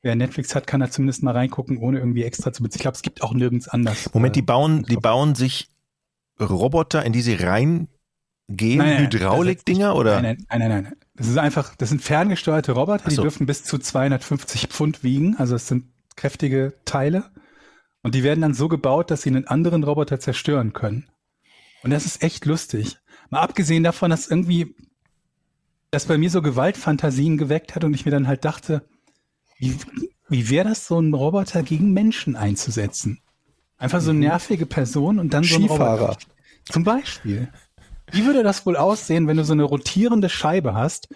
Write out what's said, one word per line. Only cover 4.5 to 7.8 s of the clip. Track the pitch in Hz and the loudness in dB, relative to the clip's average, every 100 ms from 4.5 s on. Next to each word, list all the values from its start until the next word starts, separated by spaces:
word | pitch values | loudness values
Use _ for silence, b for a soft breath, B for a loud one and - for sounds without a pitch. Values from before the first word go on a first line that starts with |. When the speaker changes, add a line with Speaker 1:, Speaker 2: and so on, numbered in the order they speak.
| 120 151 156 | 2 4 2
Speaker 2:
die | - | 2
Speaker 1:
Info. | 117 | 0
Speaker 2:
bauen | 113 120 151 | 2 4 2
sich | 131 131 - - _ _ _ _ _ _ - | 2 0 -2 -10 _ _ _ _ _ _ -6
Roboter, | 107 92 120 160 160 156 | -2 2 2 2 2 0
in | 117 | 0
die | 113 | 0
sie | 117 | 0
reingehen, | 95 90 104 143 170 | 0 2 2 2 0